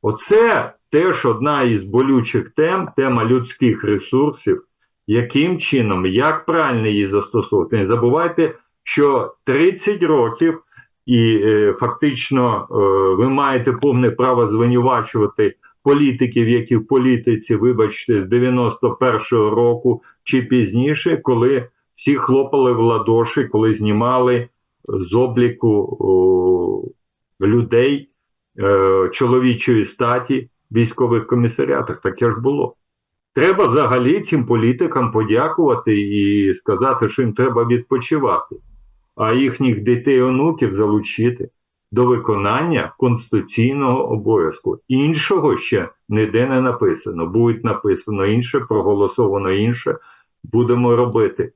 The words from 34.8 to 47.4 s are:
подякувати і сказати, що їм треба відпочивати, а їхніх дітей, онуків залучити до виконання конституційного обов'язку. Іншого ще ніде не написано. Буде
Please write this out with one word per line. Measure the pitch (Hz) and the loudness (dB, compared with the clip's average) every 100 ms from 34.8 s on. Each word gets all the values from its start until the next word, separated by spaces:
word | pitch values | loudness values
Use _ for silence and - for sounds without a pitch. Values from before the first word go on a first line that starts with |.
| 165 139 117 | -2 -2 -2
подякувати | 110 104 110 156 - 151 110 110 104 | -2 0 0 0 0 0 0 0 -2
і | 101 104 101 101 98 | 0 -2 0 2 0
сказати, | 92 - 98 131 127 104 | -2 -4 -2 0 0 -2
що | - | -2
їм | 120 | -4
треба | 110 127 120 117 | 0 0 0 0
відпочивати, | 120 - 131 - 156 127 87 - - - - _ _ _ - | -2 0 -4 -2 -2 0 -2 -6 -18 -20 -20 _ _ _ -6
а | 110 | -2
їхніх | 123 135 120 131 104 | 0 0 0 -2 0
дітей, | 104 120 131 131 | 0 0 2 2
онуків | 127 127 156 160 107 95 | 2 0 0 0 -2 0
залучити | 107 107 104 - 120 123 - _ _ _ _ | 0 0 -4 -2 -2 -2 -12 _ _ _ _
до | 107 123 | 0 2
виконання | 120 - 101 101 123 165 139 - - | 0 0 -2 -2 -2 -2 -2 -4 -2
конституційного | 127 120 - 110 - - 120 139 135 131 117 | -2 -2 -2 -4 -2 -2 0 0 -2 -2 -2
обов'язку. | 110 104 107 80 - 92 - _ | -4 0 0 0 -4 -8 -8 _
Іншого | 131 147 151 - 190 147 101 | 0 2 0 0 0 0 -2
ще | - 104 85 _ - | -2 -4 -4 _ -4
ніде | 107 107 110 131 | -2 0 0 0
не | 131 | 0
написано. | 127 - 98 80 - 82 82 | -2 0 -2 -2 -8 -6 -4
Буде | 104 | 0